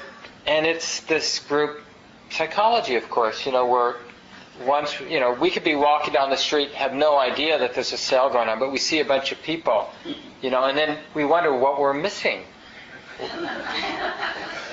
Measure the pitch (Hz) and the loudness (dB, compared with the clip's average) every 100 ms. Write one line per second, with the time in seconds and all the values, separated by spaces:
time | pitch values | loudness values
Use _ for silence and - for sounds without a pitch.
0 | - - - - - 156 156 165 - - | -10 -18 -20 -8 0 2 2 0 -4 -8
1 | - 156 - - - 143 147 - - - | -2 0 0 -4 -2 0 0 -4 -18 -20
2 | - - - - 160 - 220 233 135 120 | -20 -20 -12 -6 -2 2 2 2 2 -2
3 | - 123 113 110 139 127 123 123 120 123 | 0 0 0 0 0 2 4 4 2 -2
4 | - - - - - - 123 143 147 - | -10 -20 -20 -20 -20 -6 0 0 0 -6
5 | 135 156 123 123 170 208 170 147 143 151 | -4 2 2 2 0 2 0 4 4 4
6 | - 147 139 135 - 151 139 - 135 135 | 2 2 2 0 2 0 0 -2 -4 2
7 | 151 143 127 120 151 151 123 131 120 127 | 4 6 4 0 0 2 2 0 -4 -4
8 | - 131 131 123 113 110 135 131 - 160 | 2 4 4 2 2 0 -2 0 0 0
9 | 139 135 - 131 - 160 143 107 92 - | 2 0 0 -6 -6 -4 0 0 0 -8
10 | - - - - 131 127 135 143 151 147 | -12 -14 -14 -8 -2 2 2 2 0 -4
11 | - 151 143 165 165 131 135 143 139 139 | -8 -2 2 4 4 2 2 2 0 0
12 | 185 - 190 110 - - - - - - | -2 -2 -4 -4 -8 -20 -20 -20 -20 -20
13 | - - - 339 339 - - - - - | -18 -12 -10 -8 -8 -8 -8 -6 -6 -6
14 | - - - - - - - | -6 -6 -8 -8 -10 -10 -6